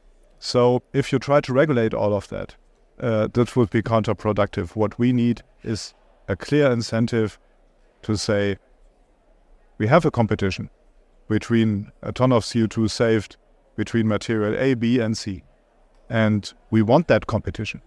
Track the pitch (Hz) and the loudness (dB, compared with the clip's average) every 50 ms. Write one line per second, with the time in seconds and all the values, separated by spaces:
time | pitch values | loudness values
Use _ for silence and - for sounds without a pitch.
0 | _ _ _ _ _ _ _ _ - - - 123 120 123 123 127 - _ - 135 | _ _ _ _ _ _ _ _ -8 -2 0 2 4 4 2 0 -2 _ -4 -4
1 | 135 - - 131 - - 139 147 143 - 127 127 147 156 135 120 113 113 113 110 | -2 0 -2 -2 0 2 0 2 2 2 2 2 2 4 2 2 0 0 0 0
2 | 107 104 104 98 98 - 104 98 95 - - _ _ _ _ _ _ _ _ - | 0 0 0 -2 -4 -6 -10 -10 -12 -12 -14 _ _ _ _ _ _ _ _ -8
3 | - 123 113 110 107 - - 117 123 - - 131 123 104 - 117 107 120 117 113 | -4 -2 0 0 0 0 0 0 0 0 2 0 0 2 2 0 0 2 0 0
4 | 104 117 104 - - 107 104 101 101 101 - - 98 85 - 110 107 101 - - | 2 0 -2 -2 -2 -2 0 0 0 -2 -2 -4 -6 -4 -4 -2 -2 -2 0 0
5 | 120 123 127 123 117 120 117 - - _ _ _ - 117 113 98 - - - _ | 0 2 2 2 2 0 0 -2 -6 _ _ _ -10 -8 -8 -8 -8 -12 -18 _
6 | _ _ _ _ _ - 98 - - - 139 147 147 135 123 117 113 - - 113 | _ _ _ _ _ -8 -8 -6 -4 -2 2 2 4 4 2 0 -2 -2 -2 0
7 | 120 113 - 117 110 104 - - _ _ _ _ _ _ _ _ _ _ _ _ | 0 0 0 0 0 -2 -4 -10 _ _ _ _ _ _ _ _ _ _ _ _
8 | - - 107 98 - - 107 101 101 101 98 92 _ _ _ _ _ _ _ _ | -6 -4 -4 -2 -2 -2 -2 0 0 -2 -4 -6 _ _ _ _ _ _ _ _
9 | _ _ _ _ _ _ _ _ _ _ _ _ _ _ _ - 107 107 139 175 | _ _ _ _ _ _ _ _ _ _ _ _ _ _ _ -4 0 2 4 4
10 | 165 151 - - 117 104 110 98 - 98 95 - - - _ _ _ _ _ _ | 4 2 0 0 0 0 0 -2 -2 -2 -4 -6 -10 -12 _ _ _ _ _ _
11 | _ _ _ _ _ - 107 107 - - 117 117 113 110 104 98 104 - - _ | _ _ _ _ _ -2 -2 -2 0 0 2 2 2 2 0 -2 -4 -8 -14 _
12 | - - 95 - 123 127 127 117 101 - - 120 110 104 - - 110 104 - - | -10 -8 -4 0 2 2 2 2 0 0 0 0 0 0 0 0 -2 -2 0 0
13 | 123 117 110 110 98 - - _ _ _ _ _ _ _ _ - 107 - - 117 | 2 2 2 2 0 -4 -12 _ _ _ _ _ _ _ _ -8 -6 -2 0 0
14 | 110 110 104 101 - - 117 110 104 104 107 - 127 135 131 117 113 117 120 127 | 0 0 0 -2 -2 -2 -2 0 0 -2 -2 0 0 0 0 0 0 0 0 0
15 | 113 110 113 - - 107 95 85 - _ _ _ _ _ _ _ _ _ _ _ | 0 -2 -4 -6 -6 -10 -10 -10 -12 _ _ _ _ _ _ _ _ _ _ _
16 | _ - 120 113 110 107 107 104 95 - - _ _ - - 110 107 104 120 156 | _ -4 -2 0 2 2 2 0 -2 -6 -14 _ _ 0 2 2 4 4 4 4
17 | 175 - 131 110 - - - 104 - - - - 110 - - - - | 4 4 2 2 2 0 -4 -4 -4 -4 -8 -8 -8 -10 -10 -14 -16